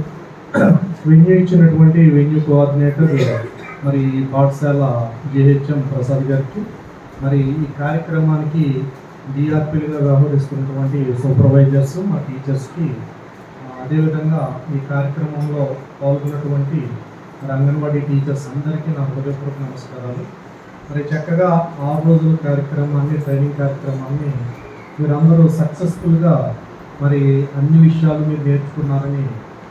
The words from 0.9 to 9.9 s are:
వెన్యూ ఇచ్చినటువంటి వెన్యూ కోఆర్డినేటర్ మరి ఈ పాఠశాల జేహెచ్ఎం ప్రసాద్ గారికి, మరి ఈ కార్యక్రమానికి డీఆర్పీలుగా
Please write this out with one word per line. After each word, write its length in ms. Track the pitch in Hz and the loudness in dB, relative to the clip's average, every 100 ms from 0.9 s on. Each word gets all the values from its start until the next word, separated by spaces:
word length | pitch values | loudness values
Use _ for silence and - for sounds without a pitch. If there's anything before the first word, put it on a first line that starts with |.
| 165 156 | -4 4
వెన్యూ 280 | 160 175 | 6 8
ఇచ్చినటువంటి 760 | 185 180 170 165 156 160 165 160 | 6 4 6 6 8 6 8 6
వెన్యూ 300 | 143 147 156 | 6 4 2
కోఆర్డినేటర్ 1040 | 151 143 139 139 143 139 160 139 120 117 113 - - - 143 | 2 4 4 2 0 2 2 2 0 -2 -6 -12 -18 -8 -2
మరి 140 | 135 | 0
ఈ 240 | 131 135 | 0 0
పాఠశాల 840 | 135 135 139 135 147 139 135 120 117 - 139 | -2 2 2 2 0 0 0 0 -4 -6 -4
జేహెచ్ఎం 460 | 139 139 139 - 143 | 4 4 4 0 -4
ప్రసాద్ 420 | 131 127 127 135 | -2 -4 -2 -2
గారికి, 400 | 135 135 - 208 - - - - - - | 0 -2 -2 -8 -10 -12 -18 -20 -20 -8
మరి 140 | 139 139 | -2 0
ఈ 260 | 135 156 143 139 | 0 -2 -6 -4
కార్యక్రమానికి 1040 | 147 160 165 160 156 151 151 165 143 127 135 - - - 139 139 | -4 -4 -4 -2 0 0 -2 -2 0 -2 -6 -10 -20 -18 -10 -4
డీఆర్పీలుగా 600 | 151 156 - 156 151 | -2 0 -2 -4 -4